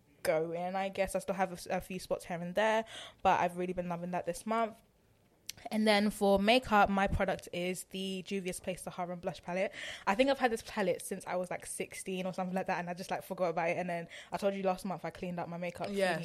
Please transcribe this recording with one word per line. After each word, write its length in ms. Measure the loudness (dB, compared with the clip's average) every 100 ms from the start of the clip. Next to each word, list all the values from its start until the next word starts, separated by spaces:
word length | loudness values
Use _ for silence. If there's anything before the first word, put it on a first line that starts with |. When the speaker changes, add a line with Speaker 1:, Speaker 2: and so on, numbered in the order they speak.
| _ _
Speaker 1:
going, 520 | 0 0 0 -4 -4 -2
I 120 | -4
guess. 260 | -2 -2 -2
I 40 |
still 160 | -4 -2
have 140 | -2
a 40 | -4
s-, 120 | -6
a 120 | -6
few 180 | -4 -10
spots 240 | -4 -6 -4
here 120 | -8
and 140 | -2 2
there, 300 | 2 2 -2 -12 -16 0
but 200 | 4 4
I've 160 | 2 0
really 160 | -4
been 160 | -4 -4
loving 220 | -6 -4
that 140 | -4 -4
this 200 | -6 -2
month. 280 | 0 0 -4 _ _ _ _ _ _ -18 -16 -4
And 160 | 2 6
then 220 | 6 4
for 260 | 4 6 6
makeup, 520 | 6 4 6 6 6
my 180 | 4 2
product 400 | 2 0 -2 -4
is 320 | -4 -2 -4 -6
the 340 | -6 -4 -6 -4
Juvia's 320 | -4 -4 -6
Place 220 | -6 -8
Sahara 320 | -8 -8 -6 -6
Blush 260 | -6 -8
Palette. 300 | -6 -2 -2 -4 -12 -4 -2
I 80 |
think 160 | 8 8
I've 80 | 8
had 140 | 4
this 100 | 2 -4
palette 340 | 0 2 2
since 200 | -2 -8 -4
I 120 | -4
was, 120 | -2
like, 160 | -6 -8
sixteen 600 | -8 -8 -6 -6 -4 -4
or 60 |
something 200 | -4 -2 -2
like 120 | -2
that, 100 | -2
and 100 | -2
I 40 |
just, 160 | -6 -6
like, 140 | -6
forgot 260 | -6 -2 0
about 200 | 2 0
it. 80 | 0
And 120 | -2
then 180 | -4 -6 -14 -8
I 60 | 0
told 160 | 0
you 80 | 2
last 220 | 0 0 -4
month 200 | -6 -6
I 40 |
cleaned 280 | -8 -8 -6
up 80 | -6
my 100 | -6
makeup 300 | -8 -6 -4
Speaker 2:
Yes. 300 | 0 0 0